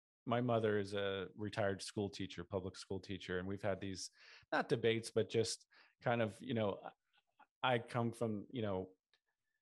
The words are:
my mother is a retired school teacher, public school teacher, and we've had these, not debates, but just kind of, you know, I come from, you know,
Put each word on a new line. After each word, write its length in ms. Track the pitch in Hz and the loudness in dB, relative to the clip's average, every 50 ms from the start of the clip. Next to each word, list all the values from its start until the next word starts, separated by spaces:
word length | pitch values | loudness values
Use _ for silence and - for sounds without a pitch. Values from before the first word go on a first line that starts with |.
| _ _ _ _ _ | _ _ _ _ _
my 160 | 131 117 120 | 0 0 2
mother 360 | 123 123 117 113 110 107 104 104 | 4 4 4 4 6 4 4 4
is 160 | 98 95 104 | 2 0 -2
a 340 | 101 101 98 98 98 92 - - - | -2 0 0 0 -2 -4 -6 -6 -6
retired 440 | 104 101 - - 104 98 98 92 | -6 -4 0 2 2 2 2 0
school 280 | - - - 110 101 98 | -4 -6 -2 -2 -2 -2
teacher, 340 | - - 98 - - - 87 | -2 -4 -6 -6 -6 -8 -8
public 340 | - 104 95 87 95 - - | -4 -2 -2 -2 -4 -8 -10
school 220 | - - 98 92 | -10 -8 -8 -8
teacher, 400 | - - 98 92 - - 92 90 | -6 -6 -8 -8 -4 -4 -4 -2
and 80 | 90 95 | -2 -4
we've 140 | 101 95 | -4 -2
had 180 | - 104 95 90 | -2 -2 -2 -2
these, 320 | 101 98 95 92 - - - _ - - - - - _ | -2 -6 -6 -6 -8 -10 -12 _ -20 -20 -20 -20 -8 _
not 180 | - 151 185 - | 0 0 2 2
debates, 400 | 143 120 117 117 113 113 113 - | 0 2 4 4 4 2 0 0
but 200 | - 113 101 - | 0 0 0 4
just 360 | - 117 110 - - - - _ _ - - _ _ _ - | 2 2 2 2 0 -6 -10 _ _ -20 -20 _ _ _ 0
kind 180 | 131 120 120 | 2 2 4
of, 120 | 113 107 104 - | 2 0 -2 -6
you 140 | - - 123 | -6 -2 0
know, 240 | 113 107 98 92 - - - - _ _ _ _ _ _ _ _ _ - _ _ _ - | 2 2 2 0 -2 -8 -12 -16 _ _ _ _ _ _ _ _ _ -20 _ _ _ 2
I 160 | 127 127 117 | 2 2 2
come 320 | 117 - - 123 117 117 | 0 0 -2 0 0 0
from, 340 | 113 - 120 113 107 101 95 - | 0 -2 -2 -2 -2 -4 -6 -8
you 100 | - 127 | -6 -4
know, 280 | 107 101 95 92 92 - - _ _ _ _ _ _ _ _ _ _ _ _ _ | -2 0 0 -2 -4 -6 -10 _ _ _ _ _ _ _ _ _ _ _ _ _